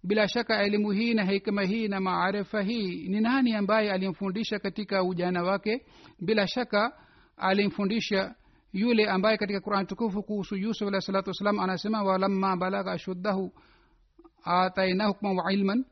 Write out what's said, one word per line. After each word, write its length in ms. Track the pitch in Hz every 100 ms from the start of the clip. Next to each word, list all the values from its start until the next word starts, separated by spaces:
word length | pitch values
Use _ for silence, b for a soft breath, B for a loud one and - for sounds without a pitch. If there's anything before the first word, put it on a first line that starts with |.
Bila 220 | 180 214 202
shaka 360 | 240 226 214
elimu 280 | 202 208 208
hii 220 | 196 233
na 100 | 220
hekima 380 | 190 196 202 202
hii 240 | 190 226 220
na 120 | 196
maarifa 600 | 190 175 180 202 190 214
hii, 460 | 196 233 190 - 180
ni 140 | 208
nani 320 | 220 269 247
ambaye 380 | 220 196 220 208
alimfundisha 680 | 190 190 160 196 190 220 208
katika 440 | 196 - 202 196
ujana 400 | 185 180 180 180
wake? 420 | 180 196 214 240 B B B _
Bila 280 | 175 220 196
shaka 500 | 254 247 202 233 - b b b -
alimfundisha 960 | 190 202 202 - 196 226 - 196 190 - b b _
yule 360 | 185 233 233 214
ambaye 280 | 190 208 214
katika 220 | 208 196
Qur'an 240 | 202 202
tukufu 380 | 190 190 226 196
kuhusu 320 | 196 208 190
Yusuf 320 | 196 214 214 202
alayhi 180 | 196
salatu 240 | 180 196 190
wasalam 300 | 180 202 202
anasema, 440 | 185 180 208 220
"Walamma 540 | 196 190 196 196 190 180
balagha 340 | 185 196 190
ashuddahu 600 | 180 - 185 202 190 185 - b b b b _ _ - _
atainahu 720 | - 180 185 185 190 185 208
hukman 240 | 196 202 185
wa 160 | 175
ilman 320 | 196 196 226 262